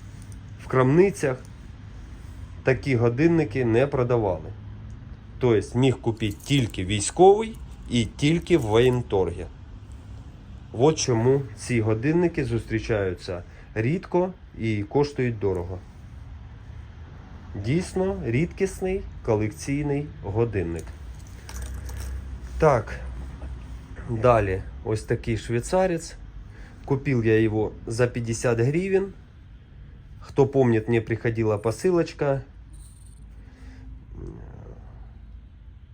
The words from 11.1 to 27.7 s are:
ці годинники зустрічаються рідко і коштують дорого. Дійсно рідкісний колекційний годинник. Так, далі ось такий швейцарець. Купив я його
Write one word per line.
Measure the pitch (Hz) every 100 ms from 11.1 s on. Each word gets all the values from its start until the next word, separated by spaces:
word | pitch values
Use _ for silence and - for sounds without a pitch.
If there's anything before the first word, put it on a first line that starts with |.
| 117 120 139 135 -
ці | - 120
годинники | 110 110 139 165 170 170 127
зустрічаються | 117 - 110 - 110 95 87 - 90 - - - 107
рідко | 113 185 - 180 185 180 - -
і | 113 104
коштують | 101 139 143 - 123 110
дорого. | 98 90 87 92 - - - - - - - - - - - - - - - - - 104
Дійсно | 101 165 180 190 190 196 135
рідкісний | 131 175 - 190 - 185 196 - - -
колекційний | 107 107 - - 143 147 143 147 -
годинник. | 98 101 117 101 85 82 - - - - - - - - - - - - - - - - - -
Так, | 156 123 - - - - - - - - - - - - -
далі | 113 123 117 101 92 - -
ось | 110 110
такий | - 117 - 110
швейцарець. | - 117 117 185 190 165 - - - - - - - - -
Купив | 135 143 123 113
я | 110
його | 110 107 107